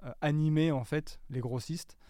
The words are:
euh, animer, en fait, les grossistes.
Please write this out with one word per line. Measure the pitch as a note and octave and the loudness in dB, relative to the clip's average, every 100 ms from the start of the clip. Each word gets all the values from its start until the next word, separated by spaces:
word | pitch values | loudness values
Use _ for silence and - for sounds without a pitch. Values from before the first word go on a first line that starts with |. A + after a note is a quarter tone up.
euh, | C#3+ - | -12 -2
animer, | D3+ D3+ D#3 D#3 D#3+ | 0 4 4 4 4
en | C#3 | 2
fait, | A#2 D3+ - - - | 0 -2 -2 -10 -8
les | B2+ | -4
grossistes. | A#2+ B2 - E3 - - | -2 -4 -4 -8 -8 -20